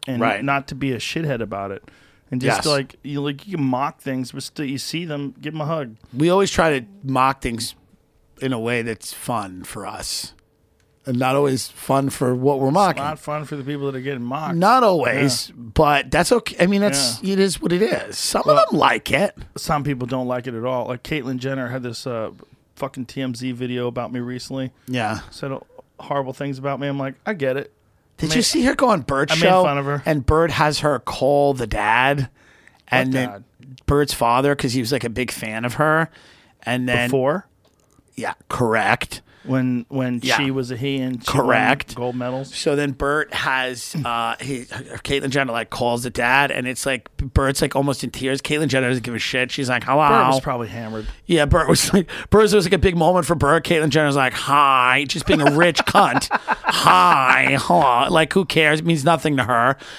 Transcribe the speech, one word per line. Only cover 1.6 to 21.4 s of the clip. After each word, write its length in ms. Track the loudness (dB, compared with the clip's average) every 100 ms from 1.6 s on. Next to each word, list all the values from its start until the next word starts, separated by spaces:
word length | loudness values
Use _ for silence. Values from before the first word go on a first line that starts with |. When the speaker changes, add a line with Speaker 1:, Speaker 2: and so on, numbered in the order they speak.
| -8
Speaker 1:
it. 120 | -10 -14 _ _ _ -8
And 100 | -4
just 180 | 0 0
Speaker 2:
Yes. 80 | 0
Speaker 1:
like, 300 | -2 -4 -12
you, 180 | -8 -6
like, 240 | -4 -6 -8
you 100 | -4
can 100 | -2
mock 340 | 0 -4 -6
things, 320 | -8 -6 -6
but 100 | -10
still 240 | -12 -8 -8
you 120 | -6
see 260 | -6 -8
them, 300 | -6 -8 -10 -10
give 140 | -12
'em 60 | -8
a 60 | -6
hug. 300 | -4 -6 -14 -12 0
Speaker 2:
We 120 | 2
always 200 | 4 2
try 280 | 2 2 2
to 80 | -4 -12
mock 380 | -4 2 2 0
things 340 | -6 -6 -8 -12 _ _ _ _ _ -8
in 120 | -4
a 60 | -4
way 240 | -2 -2
that's 300 | -4 -8 -10
fun 500 | -12 -6 -6 -6 -12
for 240 | -14 -12 -12
us. 460 | -10 -10 -10 -10 _ _ _ _ _ _ _ -6
And 120 | -2
not 180 | 0 2
always 320 | 2 0 -4
fun 400 | -12 0 0 0
for 260 | -2 -2
what 260 | 2 0 2
we're 80 | 2
Speaker 1:
It's 60 |
Speaker 2:
mocking. 280 | 4 2 0
Speaker 1:
not 160 | -4 -8
fun 260 | -8 -8
for 120 | -8 -10
the 60 |
people 240 | -8 -6 -6
that 20 |
are 60 | -6
getting 220 | -6 -6
mocked. 320 | -6 -6 -4 2
Speaker 2:
Not 260 | 4 6
always, 680 | 6 4 2 2 2 0 -8
Speaker 1:
Yeah. 40 | -14 -4
Speaker 2:
but 360 | 2 4 4 2
that's 220 | 0 4
okay. 240 | 2 0 0
I 80 | 2
mean, 140 | 4
that's, 420 | 2 0 -2 -4
Speaker 1:
Yeah. 120 | -2
Speaker 2:
it 40 | 2
is 200 | 2 2
what 120 | 0
it 100 | 2
is. 340 | 2 0 -6 -8
Some 260 | -4 0 4
Speaker 1:
Well, 120 | 4
Speaker 2:
of 120 | 4
them 80 | 4
like 300 | 4 2 0
it. 240 | 0 0 -4 -16
Speaker 1:
Some 300 | -14 -4 -2
people 220 | -2 -4 -4
don't 200 | -4 -4
like 200 | -4 -6
it 80 |
at 100 | -6
all. 220 | -4 -4 -4
Like, 160 | -8
Caitlyn 340 | -6 -6 -4
Jenner 320 | -6